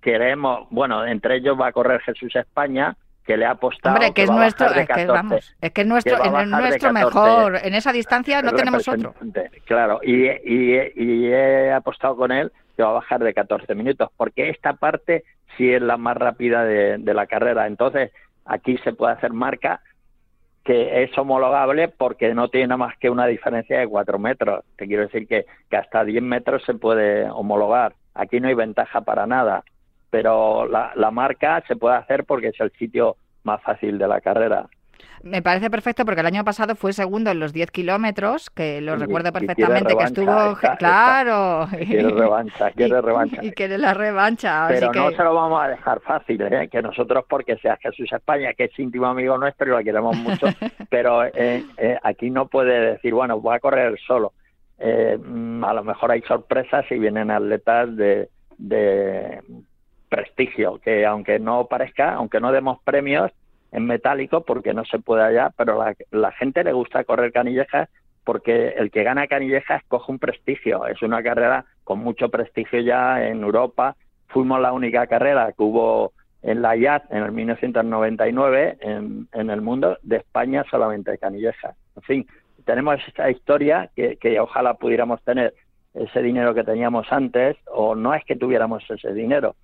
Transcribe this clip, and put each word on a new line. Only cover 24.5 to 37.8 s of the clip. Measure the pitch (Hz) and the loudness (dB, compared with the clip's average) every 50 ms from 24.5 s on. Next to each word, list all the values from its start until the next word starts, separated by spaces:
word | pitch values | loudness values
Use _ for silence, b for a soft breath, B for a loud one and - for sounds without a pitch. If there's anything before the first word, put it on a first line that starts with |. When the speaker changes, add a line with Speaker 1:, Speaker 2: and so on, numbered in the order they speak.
| 101 - - _ _ | -2 -4 -6 _ _
Speaker 1:
Te | - 104 98 | -14 -10 -4
quiero | 104 104 104 | -2 -2 -2
decir | 101 - 113 110 - | -2 -4 -8 -4 -2
que, | 117 107 95 b b b b _ | -2 -2 -2 b b b b _
que | - | -4
hasta | 98 98 - - 113 110 | -4 -4 -2 -2 -2 0
diez | 104 107 117 123 | 0 0 -2 -2
metros | 123 123 123 123 - 135 135 - | -2 -4 -2 -2 -2 -4 -4 -2
se | - 123 | -4 -6
puede | 110 - 110 113 110 107 104 104 104 104 107 | -2 0 0 2 2 2 2 2 0 0 -2
homologar. | 107 113 107 104 104 104 104 104 113 123 123 107 - _ _ _ _ | -4 -6 -4 -2 0 0 2 2 2 2 2 0 -2 _ _ _ _
Aquí | - 101 101 - 123 | -8 -8 -2 -2 -2
no | 123 131 | 0 0
hay | 131 | 0
ventaja | 120 113 110 107 - 120 - - 117 110 | 0 -2 -2 -2 -4 -4 -2 -4 -6 -2
para | - 107 101 101 110 | -2 -2 -2 0 0
nada, | 120 131 127 110 98 - - _ _ _ _ _ _ _ _ _ | 0 0 2 2 0 -2 -4 _ _ _ _ _ _ _ _ _
pero | - 113 110 110 113 110 110 110 110 113 117 | -2 0 2 2 2 4 4 2 2 0 0
la, | 120 113 110 120 120 - | 0 0 -2 -2 -2 -2
la | 123 110 107 110 | -2 -2 0 0
marca | 117 127 139 139 _ - 147 156 170 156 - | 0 -2 -2 -2 _ 0 0 0 0 -2 -4
se | 123 | -6
puede | 117 117 117 123 | -2 2 2 2
hacer | 123 113 - 135 139 131 | 2 0 -2 -2 -2 0
porque | _ 147 127 113 117 | _ -4 -2 -2 -4
es | 107 - | -4 -2
el | 113 101 _ | -4 -6 _
sitio | _ 123 117 - 120 120 113 98 _ _ _ _ _ _ | _ -10 -6 -2 0 0 0 0 _ _ _ _ _ _
más | - 107 104 - | -4 -4 -4 -2
fácil | - 107 - - 104 101 | -6 -6 -4 -4 -4 -2
de | 101 98 98 | -2 0 0
la | 104 101 | 0 0
carrera. | - - 98 110 113 113 107 95 95 - _ _ _ _ b b b b b b b | 0 0 0 0 2 0 0 -2 -4 -8 _ _ _ _ b b b b b b b
Speaker 2:
Me | 175 190 185 | -6 -6 -2
parece | 170 180 175 185 202 220 | 0 0 0 0 0 -2
perfecto | 208 226 208 247 233 - 247 | -4 -4 -4 -4 -2 -2 -2
porque | 220 202 165 | -2 0 0
el | 160 | 0
año | 170 175 202 208 | 0 0 0 -2
pasado | 214 202 - 220 208 226 | -2 -4 -4 -4 -6 -6
fue | 208 - - 196 | -4 -2 -4 -2
segundo | 202 196 185 196 220 226 220 | -2 -4 -4 -2 -2 -2 -2
en | 190 165 | -2 -2
los | 156 151 147 | -2 -6 -4
diez | 160 165 170 | -4 -6 -4
kilómetros, | _ - | _ -6